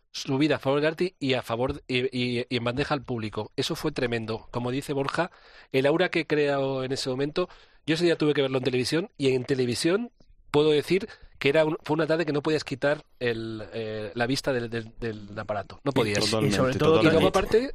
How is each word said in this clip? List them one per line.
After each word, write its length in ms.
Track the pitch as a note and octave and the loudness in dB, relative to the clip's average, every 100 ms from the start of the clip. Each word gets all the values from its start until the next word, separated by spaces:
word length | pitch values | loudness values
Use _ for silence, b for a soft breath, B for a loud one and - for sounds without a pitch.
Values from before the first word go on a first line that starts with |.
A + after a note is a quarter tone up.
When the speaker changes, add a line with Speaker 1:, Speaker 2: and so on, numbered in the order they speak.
| _ | _
Speaker 1:
su 260 | - - C3 | -10 -4 0
vida 180 | D3+ B2+ | 2 2
a 20 | |
favor 220 | C3+ C#3+ | 0 2
del 80 | D3+ | 2
arte 260 | D#3+ F3+ - | 0 -4 -2
y 140 | C#3 | -2
a 80 | B2+ | -2
favor, 400 | - A#2 C3 C#3+ - | -2 -2 -2 -4 -2
y, 140 | B2+ B2+ | 0 0
y, 380 | B2+ B2 A#2 - | -2 -2 -2 -2
y 80 | B2 | -2
en 80 | |
bandeja 280 | A#2+ B2 C#3+ | -2 -2 -2
al 80 | D3 | -2
público. 500 | A#2+ A#2+ G#2+ G#2+ G#2+ - | -4 -6 -6 -6 -6 -4
Eso 200 | C3+ E3 | -4 -4
fue 160 | D#3 | -4
tremendo. 560 | D3 B2 A#2 A2 A2+ - | -2 -2 -2 -4 -8 -8
Como 200 | B2 B2 | -6 -4
dice 220 | C3 C#3 | -4 -4
Borja, 380 | C3+ C3+ - F3 B B B B | -4 -2 -2 -4 B B B B
el 140 | C3 C#3 | 2 4
aura 240 | E3 F3+ | 4 2
que 160 | E3+ D#3 | 0 0
creó 580 | D3+ C#3+ C#3 C3+ C3+ | 0 2 0 0 -2
en 80 | C3 | -4
ese 160 | C3 C3+ | -4 -4
momento, 400 | B2+ C#3+ D#3 F3+ b b b - | -2 -2 -2 -4 b b b -2
yo 80 | |
ese 100 | D#3+ | 2
día 120 | E3+ D#3+ | 2 4
tuve 160 | D3+ | 2
que 80 | D3 | 2
verlo 160 | C3+ C3 | 2 0
en 60 | |
televisión 460 | C3 B2+ A#2+ D#3 G3+ - | 0 0 0 0 -2 -2
y 180 | C3+ | 0
en 100 | B2+ | 2
televisión 680 | B2 C3+ B2 A#2 E3 G3 A#3+ _ - - - | 0 0 0 0 2 0 -2 _ -20 -20 -2
puedo 200 | D3 D#3 | 2 4
decir 380 | D3+ - F3+ - B B B | 4 2 0 -2 B B B
que 100 | C#3 | 2
era 160 | D#3 | 4
un, 140 | D#3 D#3+ | 2 0
fue 120 | - | -2
una 120 | D3+ D3+ | 0 2
tarde 200 | D#3+ D#3 | 0 0
que 60 | |
no 100 | D3 | -2
podías 200 | D#3+ D3+ | 0 -2
quitar 420 | - C3+ C#3+ D3+ - - | -2 -4 -2 -2 -6 -6
el, 440 | B2 A2+ A2+ A2 G#2+ | -4 -2 -6 -10 -10
eh, 400 | A2+ A2 G#2+ G#2+ | -8 -6 -6 -6
la 120 | A2 A#2 | -2 -2
vista 260 | C3+ - | 0 -2
del, 160 | B2+ A#2 | -2 -2
del, 240 | A#2 A2 - | -6 -8 -8
del 380 | A#2 G#2+ G2+ G#2 | -8 -8 -10 -10
aparato. 420 | G2+ G#2 F#2+ - | -6 -6 -8 -8
No 100 | C#3+ | -4
podías. 260 | C3 A2 G#2 | 0 0 0
Speaker 2:
Y, 20 | G#2 A2 G#2+ | 0 2 2
y 40 | |
sobre 220 | G2+ B2+ | 2 2
Speaker 3:
Totalmente, 40 | C3 | 2
Speaker 2:
todo 220 | D3+ D#3+ | 4 6
Speaker 1:
Y 20 | |
luego 260 | - D#3+ D3 | 6 6 4
Speaker 3:
totalmente. 360 | F#3+ G3 G#3+ | 4 4 2
Speaker 1:
aparte, 80 | C4+ | 2